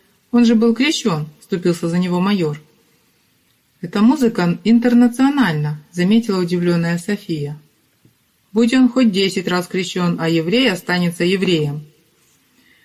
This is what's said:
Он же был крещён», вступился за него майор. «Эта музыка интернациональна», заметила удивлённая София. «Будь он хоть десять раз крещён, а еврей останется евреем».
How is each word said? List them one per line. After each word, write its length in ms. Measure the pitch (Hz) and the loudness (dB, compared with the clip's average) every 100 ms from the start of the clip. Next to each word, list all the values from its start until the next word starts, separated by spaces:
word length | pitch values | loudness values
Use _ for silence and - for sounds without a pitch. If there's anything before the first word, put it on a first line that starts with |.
| _ _ _ | _ _ _
Он 160 | 240 233 | 2 4
же 80 | |
был 200 | 226 233 | 4 2
крещён», 520 | 233 285 320 220 156 151 - | 2 -2 -2 -4 -4 -6 -14
вступился 480 | - 180 175 170 170 | -8 -4 -2 -2 -2
за 120 | 180 | -2
него 200 | 180 180 | -2 -2
майор. 400 | 190 202 156 151 - _ _ _ _ _ _ _ _ _ _ _ | 0 0 -2 -6 -14 _ _ _ _ _ _ _ _ _ _ _
«Эта 180 | 175 202 | -8 2
музыка 580 | 220 302 233 214 175 170 | 2 4 0 0 -2 -2
интернациональна», 1160 | 208 233 247 240 240 240 269 285 202 151 147 151 - | 2 2 4 4 4 2 0 2 0 0 -4 -6 -8
заметила 480 | 175 180 226 233 190 | -2 2 2 0 -2
удивлённая 560 | 175 175 175 170 170 170 | -2 -2 0 0 -2 -4
София. 600 | 190 202 - 160 143 151 _ _ _ _ _ _ _ _ _ | -4 -8 -6 -8 -8 -12 _ _ _ _ _ _ _ _ _
«Будь 200 | 208 233 | -2 2
он 160 | 262 254 | 4 2
хоть 240 | 262 233 | 4 2
десять 360 | 190 190 190 180 | 2 -2 -2 -2
раз 180 | 180 175 | -4 -4
крещён, 500 | 180 180 185 175 170 | -6 -4 -2 -2 -2
а 120 | 165 | -2
еврей 420 | 165 160 233 262 | -2 0 0 0
останется 520 | 185 - 180 175 170 | -2 -4 -2 -2 -2
евреем». 600 | 175 190 185 170 147 143 - _ _ _ _ _ _ _ _ _ | -2 0 0 0 -2 -6 -14 _ _ _ _ _ _ _ _ _